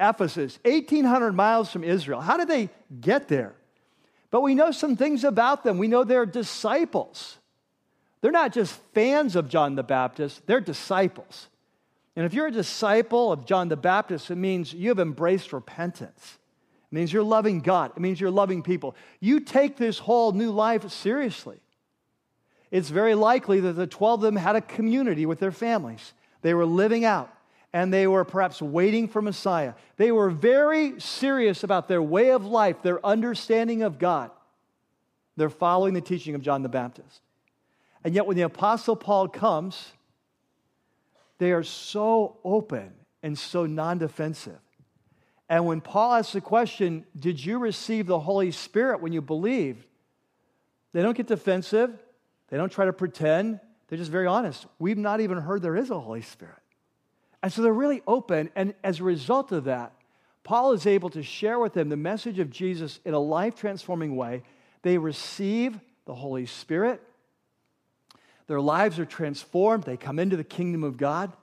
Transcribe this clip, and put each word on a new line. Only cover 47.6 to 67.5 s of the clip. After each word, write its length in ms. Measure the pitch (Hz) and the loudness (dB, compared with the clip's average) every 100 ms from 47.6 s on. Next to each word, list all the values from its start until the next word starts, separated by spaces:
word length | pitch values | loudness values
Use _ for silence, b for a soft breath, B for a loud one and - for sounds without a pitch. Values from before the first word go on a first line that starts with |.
| 233 - - 220 180 | -4 -4 -4 -2 0
the 120 | 170 | 0
Holy 340 | 156 196 185 | 0 0 0
Spirit 480 | - - 208 254 220 | -4 -4 0 0 0
when 120 | 165 | -4
you 100 | 165 | -6
believed?" 600 | 139 156 202 254 139 113 - _ _ _ _ _ _ _ _ _ _ | -4 -2 0 0 -2 -6 -16 _ _ _ _ _ _ _ _ _ _
they 100 | 170 | -2
don't 140 | 208 240 | 0 0
get 100 | 233 | -2
defensive. 720 | 202 196 185 180 220 247 220 - _ _ _ - | -2 0 -2 0 0 0 -4 -20 _ _ _ -8
They 80 | 139 | -6
don't 140 | 185 | -4
try 140 | - | 0
to 80 | 190 | 0
pretend. 680 | 185 185 - 156 160 220 208 - _ - | 0 -4 0 2 2 0 -6 -12 _ -12
They're 100 | 165 | -10
just 120 | 165 | -6
very 180 | 180 180 | -2 2
honest. 380 | 208 202 123 - - | 0 -2 -6 -16 -6
"We've 180 | 175 208 | -4 -2
not 240 | 208 220 | -2 -2
even 180 | 214 180 | -2 -4
heard 240 | 151 202 | -4 -4
there 140 | 170 175 | -2 -2
is 140 | 262 | -4
a 80 | 185 | -6
Holy 240 | 113 113 | -8 -12
Spirit." 400 | 107 - 82 - _ _ _ _ _ _ _ _ | -12 -18 -20 -20 _ _ _ _ _ _ _ _
And 100 | 190 | -6
so 80 | 226 | 0
they're 120 | 226 | 2
really 300 | 220 294 262 - | 2 0 -2 0
open, 440 | 240 - 160 160 | -2 0 -2 -2
and 180 | 196 196 - | -2 -4 -4
as 160 | 190 165 | -4 -2
a 40 | |
result 460 | 185 165 127 262 269 | -2 -2 0 -2 -2
of 140 | 175 | -4
that, 280 | 131 123 120 - _ _ _ _ | -2 -4 -6 -16 _ _ _ _
Paul 280 | - 233 269 | -2 0 2
is 140 | 214 202 | 2 2
able 240 | 196 175 | 2 0
to 140 | 156 | -10
share 340 | 139 - 208 240 | -12 -6 -2 0
with 160 | 220 | -2
them 140 | 180 147 | -2 -2
the 80 | 147 | -4
message 420 | 165 214 233 190 | -4 -6 -6 -6
of 120 | 151 | -6
Jesus 500 | 127 185 175 151 - | -4 -6 -4 -8 -10
in 100 | - | -4
a 40 | 151 | -2
life-transforming 960 | 147 160 214 - 208 196 - 175 156 | 0 0 -2 -4 -8 -8 -8 -6 -4
way. 300 | 131 120 123 - b b b | -6 -6 -8 -12 b b b
They 140 | 180 180 | 0 0
receive 840 | 156 143 - - 196 226 254 214 - _ | -2 -6 -10 -6 -4 -2 -2 -6 -18 _
the 100 | - | -16
Holy 320 | 123 135 131 123 | -12 -8 -8 -8
Spirit. 560 | - - 160 233 220 - _ _ _ _ | -12 -6 -2 -2 -4 -10 _ _ _ _